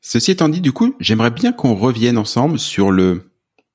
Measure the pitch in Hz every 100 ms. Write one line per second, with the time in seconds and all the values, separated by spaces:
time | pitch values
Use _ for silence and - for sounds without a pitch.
0 | - - - 185 160 160 170 - 233 -
1 | - 110 113 117 240 240 139 101 120 117
2 | 117 120 107 - 139 151 - - 98 95
3 | 92 90 - _ _ _ _